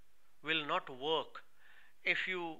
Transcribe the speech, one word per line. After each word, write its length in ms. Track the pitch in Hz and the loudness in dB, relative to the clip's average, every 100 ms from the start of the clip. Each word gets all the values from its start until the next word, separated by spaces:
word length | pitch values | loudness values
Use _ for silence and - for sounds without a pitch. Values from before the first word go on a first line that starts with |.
| - - - - | -14 -14 -14 -8
will 220 | 147 160 147 | 2 2 4
not 240 | 175 180 | 2 2
work 540 | 127 143 160 120 - - - - - - - | -2 4 4 2 -6 -12 -12 -12 -12 -12 -4
if 240 | - 175 - | 2 4 4
you 280 | 185 170 160 | 2 0 -4